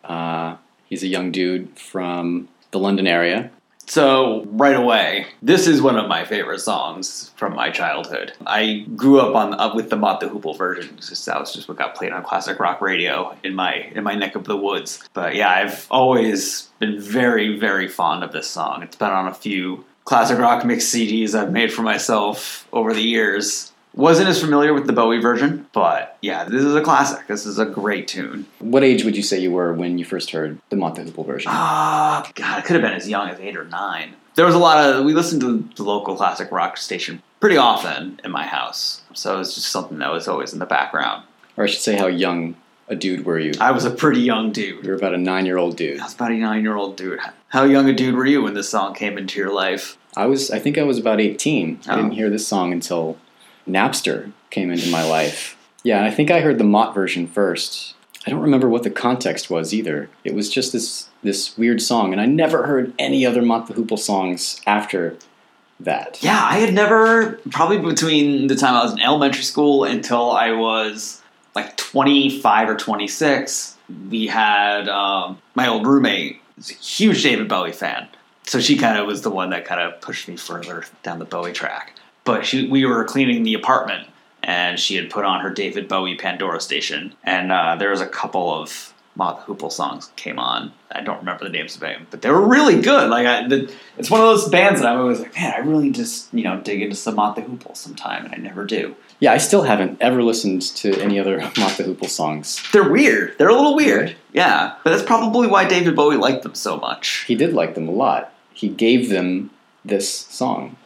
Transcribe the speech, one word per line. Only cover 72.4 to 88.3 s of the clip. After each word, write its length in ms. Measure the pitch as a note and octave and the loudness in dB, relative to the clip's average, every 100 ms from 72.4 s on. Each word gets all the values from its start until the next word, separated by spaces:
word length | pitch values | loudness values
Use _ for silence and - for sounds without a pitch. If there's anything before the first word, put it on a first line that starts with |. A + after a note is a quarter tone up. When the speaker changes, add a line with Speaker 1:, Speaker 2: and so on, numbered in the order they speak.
| A2+ G#2 A2 | 2 4 2
Speaker 2:
or 80 | G#2+ | -2
twenty-six, 1040 | - G#2 G2 - D3+ C3+ - - - - _ F2+ F#2+ | -4 -4 -4 -2 0 0 -2 -8 -8 -16 _ -16 -8
we 160 | A2 G#2+ | -4 -2
had, 640 | A2 G#2+ G#2 G#2 G#2 G2+ | 0 2 2 0 -2 -4
um, 480 | G2+ G2 F#2+ F2+ F#2 _ | -2 -2 -2 -4 -12 _
my 140 | B2+ B2+ | -4 -2
old 180 | A2 A2+ | 0 2
roommate 560 | C#3 A#2+ G2 D2 - _ - | 4 4 0 -4 -10 _ -20
was 120 | - | -18
a 40 | |
huge 480 | - - - G#3+ F3 | -14 -10 2 2 4
David 260 | C#3+ A2 G#2+ | 2 0 0
Bowie 240 | G2 F2 | -2 -4
fan. 360 | E2+ F2 A#1 - _ _ _ | -6 -6 -6 -10 _ _ _
So 180 | - B2+ | -4 -2
she 160 | A2 C#3+ | 2 4
kinda 300 | A#2 G#2+ G2+ | 4 2 0
was 160 | G2+ | -4
the 80 | G#2+ | -4
one 180 | F#2+ F#2 | -4 -4
that 180 | F2 - | -4 -4
kinda 280 | F2 F2 - | -4 -4 -6
pushed 260 | - F2+ - | -12 -12 -12
me 80 | F2 | -14
further 480 | - F2 E2+ F2 - _ | -12 -12 -10 -12 -14 _
down 160 | - E2+ | -12 -10
the 60 | |
Bowie 300 | D#2+ F2 F2 | -8 -8 -6
track. 400 | - D#2 G#1 - - _ _ - | -6 -8 -8 -14 -20 _ _ -2
But 200 | A2 - | -2 0
she, 200 | C3 C3+ | -2 2
we 200 | C3+ C3 | 2 2
were 180 | A#2 | 0
cleaning 380 | A#2 C#3 B2+ A#2+ | 0 0 2 2
the 100 | A2+ | 0
apartment, 560 | G#2+ - C3 G#2+ F#2+ - _ _ _ | 0 2 2 0 -8 -10 _ _ _
and 380 | - F2 F2 F2 | -4 -2 -2 -2
she 140 | - F#2+ | -2 -4
had 140 | E2+ | -4
put 160 | G#2+ G2+ | -4 -2
on 160 | F#2 | -2
her 80 | F#2+ | -4
David 380 | F#2 F#2+ G2+ F#2+ | -4 -6 -6 -4
Bowie 260 | F#2+ F#2 | -2 -2
Pandora 440 | F2 F#2+ F2+ F#2+ E2 | -4 -6 -4 -4 -4
station, 540 | - C#2+ - D2 - - | -4 -4 -4 -6 -10 -10
and, 300 | - F#2 F#2 | -4 -2 0
uh, 240 | F#2 E2+ E2 | 2 2 0
there 120 | G2+ | 0
was 100 | F#2+ | 0
a 60 | F#2 | -4
couple 440 | - - | -6 -4